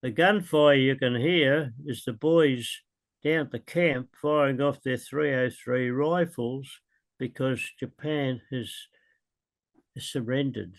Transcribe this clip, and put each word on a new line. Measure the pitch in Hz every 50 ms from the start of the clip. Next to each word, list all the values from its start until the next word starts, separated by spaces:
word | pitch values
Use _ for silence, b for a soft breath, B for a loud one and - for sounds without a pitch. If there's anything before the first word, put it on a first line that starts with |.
the | - 127
gunfire | 113 156 165 190 208 208 180 170 - 151 147 147 143
you | 139 131 131 135
can | 135 135 123 123
hear | 120 123 160 180 170 147 131 139 156 156 131 113 127 143
is | 147 120 107 -
the | -
boys | 117 107 143 156 165 170 160 147 131 120 117 - - - _ _ _ _ _ _ _ _
down | _ 147 156 165 147
at | 131
the | - 117
camp | - - - 170 175 165 139 127 127 - _ _
firing | - 147 151 151 143 139 135 123
off | 143 143 135 -
their | _ 131 127
three | 120 - - 135 147 151 147 135
oh | 127 127 123
three | 117 - - - 123 127 127 123
rifles | 123 127 131 151 170 180 170 170 - - 120 117 127 135 139 135 - - _ _ _ _ _ _ _ _
because | 131 117 - - 135 131 131 117 - - - _
Japan | - - _ _ - 151 156 147 139 131 127 117 _ _
has | 135 127 113 101 - - - _ _ _ _ _ _ _ _ _ _ _ _ _ _ _ _ _ _ _ _ _ _ 131
surrendered. | - - - 139 117 113 127 135 143 139 120 110 98 87 92